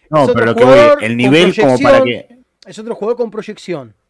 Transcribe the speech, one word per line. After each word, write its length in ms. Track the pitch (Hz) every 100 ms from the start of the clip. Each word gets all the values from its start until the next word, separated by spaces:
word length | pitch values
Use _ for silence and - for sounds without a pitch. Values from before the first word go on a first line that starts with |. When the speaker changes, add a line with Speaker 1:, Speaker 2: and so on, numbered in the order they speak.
| _
Speaker 1:
No, 140 | 156
Speaker 2:
es 60 | 143
otro 40 |
Speaker 1:
pero 120 | 240 113
lo 80 | 113
que 80 |
Speaker 2:
jugador 320 | 127 135 - 294
Speaker 1:
voy, 80 | 110
el 60 |
Speaker 2:
con 60 | -
Speaker 1:
nivel 380 | - 165 180 185
como 220 | 143 123
para 200 | 139 269
Speaker 2:
proyección, 380 | 262 220 - _ _ _
Speaker 1:
que 60 | 196
Speaker 2:
es 80 | 180
otro 160 | 220 220
jugador 220 | 208 233
con 140 | 233
proyección, 640 | 214 208 214 - 165 120 _